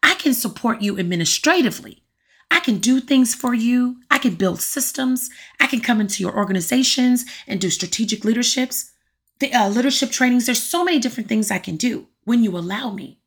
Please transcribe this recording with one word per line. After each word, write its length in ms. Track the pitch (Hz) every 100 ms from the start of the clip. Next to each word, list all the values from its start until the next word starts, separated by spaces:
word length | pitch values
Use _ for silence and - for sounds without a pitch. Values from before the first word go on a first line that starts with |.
I 100 | -
can 200 | 370 302
support 480 | 247 226 - 233 226
you 180 | 202 196
administratively. 1040 | 175 175 165 - 294 359 247 - - - _ _ _ _ _
I 100 | -
can 180 | 339 202
do 220 | 214 262
things 340 | 262 277 247
for 200 | - 254
you. 420 | 240 233 247 247 247 _
I 80 | 254
can 160 | 254
build 260 | 170 190 175
systems. 680 | - - 254 - 262 254 - - - _
I 60 | 254
can 140 | 247
come 200 | 226 226
into 220 | 208 -
your 140 | 185 -
organizations 880 | 196 190 165 247 262 - 247 247 - - -
and 140 | 196
do 100 | 180
strategic 540 | 165 175 - 220 208
leaderships, 680 | 208 233 240 - 262 - - _ _ _ _ _
the, 120 | 269
uh, 160 | 247 202
leadership 420 | 208 254 262 247
trainings. 360 | - 254 247 240
There's 160 | 240
so 220 | - 339
many 140 | 359 330
different 300 | 240 226 220
things 220 | 220 214
I 80 | 190
can 180 | 185 156
do 300 | 247 220 - _
when 180 | - 240
you 140 | 220 175
allow 340 | 175 202 262
me. 300 | 196 139 -